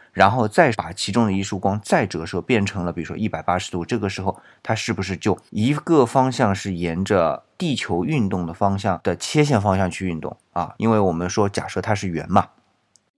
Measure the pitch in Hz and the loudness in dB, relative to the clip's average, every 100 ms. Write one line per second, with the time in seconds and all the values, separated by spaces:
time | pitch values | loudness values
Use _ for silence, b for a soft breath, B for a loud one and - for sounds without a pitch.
0 | B - 95 123 107 - 151 110 85 87 | B 4 4 4 2 4 4 2 -4 -6
1 | - 110 110 98 98 98 98 104 - 175 | -2 2 2 2 -2 -4 -2 -2 2 2
2 | 101 80 82 92 - 117 98 95 87 85 | 2 -4 -6 -4 0 0 0 -2 -4 -4
3 | 78 82 107 85 - 90 - 90 85 117 | -6 -4 -4 -4 -2 -2 -2 -6 -4 -2
4 | 101 - 92 - B B - 110 - 104 | -2 -4 -4 -6 B B -4 -4 -2 -4
5 | 95 90 110 90 - 104 120 151 - 160 | -4 -2 -2 -2 -4 -2 0 0 2 4
6 | 117 135 127 120 110 95 101 85 85 82 | 4 4 2 2 0 0 -4 -4 -2 -2
7 | 95 98 80 67 - - 175 123 - 87 | 2 2 2 -2 -8 -6 -4 -2 -2 -2
8 | 113 156 98 95 82 85 98 98 101 87 | 0 0 0 -2 -4 0 0 0 -2 -2
9 | 95 85 - 151 147 113 101 95 92 - | -2 -4 0 2 4 4 4 2 0 -2
10 | 95 80 - - _ 87 85 - 110 107 | -6 -4 -8 -12 _ -6 -6 -2 2 2
11 | 98 82 90 110 101 92 - 98 101 104 | 2 0 -2 0 0 -2 -6 -4 -2 -2
12 | 95 80 78 95 - _ _ _ _ _ | -4 -6 2 2 2 _ _ _ _ _
13 | _ | _